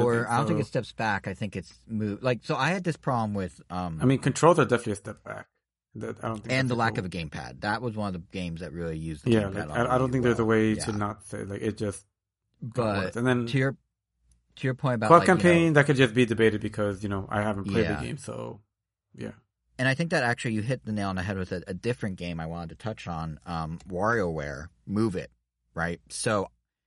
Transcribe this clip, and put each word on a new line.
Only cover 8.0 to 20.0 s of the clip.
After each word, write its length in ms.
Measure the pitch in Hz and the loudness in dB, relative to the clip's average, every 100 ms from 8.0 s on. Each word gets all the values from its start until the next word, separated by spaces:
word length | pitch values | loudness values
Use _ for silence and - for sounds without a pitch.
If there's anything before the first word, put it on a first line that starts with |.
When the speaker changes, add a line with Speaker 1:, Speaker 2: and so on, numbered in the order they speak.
| 101 | -6
Speaker 1:
of 60 | |
the 120 | 92 82 95 | -6 -8 -8
games 240 | 90 82 | -6 -8
that 120 | 85 | -10
really 260 | 82 85 80 | -8 -6 -6
used 260 | 80 78 | -6 -4
the 60 | 123 | 2
Speaker 2:
Yeah, 120 | 113 | 2
Speaker 1:
gamepad 120 | 98 | 2
Speaker 2:
like, 140 | 98 78 | -6 -4
Speaker 1:
level 80 | 95 | -2
Speaker 2:
I, 40 | |
I 20 | |
don't 140 | 123 127 | 2 2
Speaker 1:
really 120 | 131 | 2
Speaker 2:
think 120 | 127 | 2
there's 140 | 120 113 | 2 2
a 40 | |
Speaker 1:
well. 120 | 110 110 | 4 4
Speaker 2:
way 160 | 110 | 4
Speaker 1:
Yeah. 120 | 107 - | 2 -2
Speaker 2:
to 60 | |
not 320 | 104 104 104 - | -4 -4 -8 -12
say, 180 | 104 | -10
like, 180 | 101 101 | -8 -4
it 140 | 113 107 | -4 -4
just 260 | 107 - _ _ _ _ _ - | -6 -6 _ _ _ _ _ -14
got 140 | 120 | -10
Speaker 1:
But 220 | 123 113 98 | -2 0 0
Speaker 2:
worse. 120 | 92 - | -2 -2
And 80 | 127 | 0
then 200 | 123 117 | 2 0
Speaker 1:
to 120 | 139 | 0
your, 180 | 131 110 _ _ _ _ _ _ _ - | 0 -2 _ _ _ _ _ _ _ -6
to 100 | 131 | -4
your 80 | |
point 220 | 127 139 117 | -2 -2 2
about, 100 | 110 | 8
Speaker 2:
Cloud 100 | 170 | 8
Speaker 1:
like, 80 | - | 8
you 60 | |
know 60 | 175 | 6
Speaker 2:
Campaign, 300 | 175 170 165 | 6 6 6
that 120 | 147 143 | 6 6
could 80 | 131 | 6
just 160 | 127 | 6
be 120 | 117 117 | 6 2
debated 340 | 110 113 104 | 6 4 4
because, 440 | 107 107 101 98 | -4 -2 -2 -2
you 40 | 104 | -4
know, 200 | 98 98 | -4 -2
I 120 | 104 | -2
haven't 240 | 107 101 95 | -2 -2 -2
played 160 | 98 | 0
Speaker 1:
Yeah. 160 | 82 76 | 0 -2
Speaker 2:
the 60 | 64 | -4
game, 120 | 143 | -8
so, 420 | - 117 - 123 _ _ _ _ _ | -8 -10 -10 -12 _ _ _ _ _
yeah. 180 | - 113 - _ _ _ - | -14 -12 -12 _ _ _ -2
Speaker 1:
And 80 | 131 | 0
I 60 | |
think 160 | 135 | 0